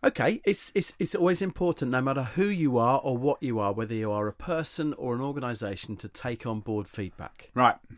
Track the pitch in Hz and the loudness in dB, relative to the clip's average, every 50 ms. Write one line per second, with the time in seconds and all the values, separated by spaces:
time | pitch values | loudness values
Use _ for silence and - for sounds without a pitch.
0 | - 269 - - 120 139 214 233 - - 202 - - - - 202 175 - - - | 4 2 2 4 2 2 2 2 2 0 0 0 -2 -2 -2 -2 -2 -2 -2 -4
1 | 185 160 - 202 175 180 185 175 190 185 - - 185 175 160 - - 127 123 127 | -4 -2 0 2 2 2 2 2 -2 -4 -2 0 0 0 0 0 -2 0 0 0
2 | 131 135 135 139 131 120 - - 190 202 208 180 160 143 123 120 113 120 131 139 | 0 0 0 -2 -2 -4 0 0 2 2 2 2 2 2 4 4 4 4 4 2
3 | - 139 131 120 127 143 143 - - 135 120 110 104 101 101 104 117 107 117 113 | 2 0 -2 0 2 0 0 0 -2 -2 0 0 0 0 0 -2 -4 -4 -2 -2
4 | 110 107 104 104 107 107 104 _ - - 175 160 160 - - - 160 151 143 - | -2 0 0 0 0 -2 -4 _ -6 -4 -2 -2 -2 -4 -4 -4 -2 -2 -2 -4
5 | - 127 120 120 131 139 143 143 127 123 120 104 113 101 101 92 - - 110 95 | -4 -4 -2 -2 -2 -4 -4 -4 -4 -6 -6 -4 -4 -6 -6 -6 -8 -8 -10 -10
6 | - 101 - - - 127 120 113 - 123 113 107 104 - 110 107 101 - - - | -10 -14 -14 -8 -6 -6 -6 -6 -4 -4 -4 -4 -4 -2 -2 -2 -2 -4 -6 -8
7 | 104 92 - - 87 - - - - - - 120 127 120 - - _ - - | -8 -8 -8 -10 -14 -14 -14 -16 -20 -8 2 6 8 8 6 6 _ -20 -20